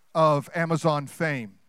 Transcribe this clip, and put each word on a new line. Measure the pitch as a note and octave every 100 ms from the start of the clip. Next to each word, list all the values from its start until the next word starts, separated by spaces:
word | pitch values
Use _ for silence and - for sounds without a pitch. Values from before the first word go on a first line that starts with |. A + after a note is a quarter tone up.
| _
of | E3+ D#3+ D3 -
Amazon | E3+ E3 D#3+ E3 D3 C#3
fame. | - E3 C#3 A2 -